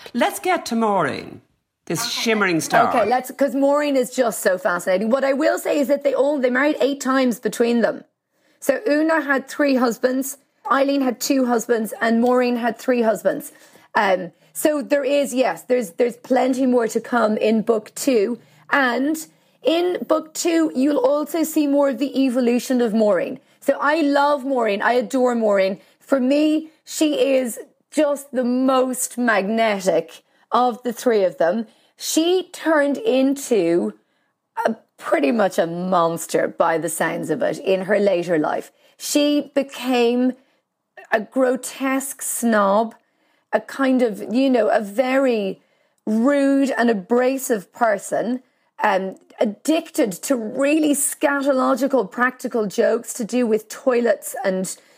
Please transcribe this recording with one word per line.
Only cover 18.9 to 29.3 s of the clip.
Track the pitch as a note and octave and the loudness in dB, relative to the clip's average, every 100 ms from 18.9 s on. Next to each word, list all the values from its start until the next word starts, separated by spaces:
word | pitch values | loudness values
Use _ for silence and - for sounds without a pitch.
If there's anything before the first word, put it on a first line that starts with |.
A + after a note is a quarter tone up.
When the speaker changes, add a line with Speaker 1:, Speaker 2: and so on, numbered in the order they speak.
| A#3+ C#4 D#4 - _ _ _ | 0 -2 -4 -8 _ _ _
Speaker 2:
in | - E4 F4+ F4 - | 0 0 0 -2 -2
book | D#4 G#3+ | -2 -2
two, | - E4+ E4 D#4+ | -4 0 2 0
you'll | A#3+ C#4 D4 | 0 0 2
also | B3 D4 D4 E4+ | 2 0 -2 -2
see | D#4+ D#4+ D4 | -2 0 2
more | C#4+ C#4 | 2 2
of | A3+ | 0
the | C#4 B3 | -2 0
evolution | C4+ A#3+ A#3+ A#3+ - B3+ | 0 2 2 0 0 0
of | A#3+ | 0
Maureen. | A3 G#3+ F3+ - C4 _ _ | 2 2 2 0 -8 _ _
So | - C4+ | -2 0
I | C4 D#4 | 0 2
love | C#4+ C#4 C#4+ D4 | 2 2 2 0
Maureen. | B3+ C4 A3 G3 | -2 -2 0 0
I | G#3+ | 2
adore | B3 G#3 C4 B3 | 0 0 0 0
Maureen. | A#3+ A3 G3+ F#3+ G3+ _ _ | 2 2 2 0 -2 _ _
For | - C4+ | -2 0
me, | B3+ C#4+ D#4 D#4 D#4 _ | 2 2 2 0 -4 _
she | - - D#4 D4 C#4 C4 | -12 -2 0 2 2 2
is | B3+ - - _ _ | 0 -8 -16 _ _
just | - D4 C#4 - | 0 0 0 -6
the | A#3+ | -4
most | A#3+ B3 C4 C4 C4 B3 - - | -2 0 2 2 0 -2 -6 -4
magnetic | B3 | 0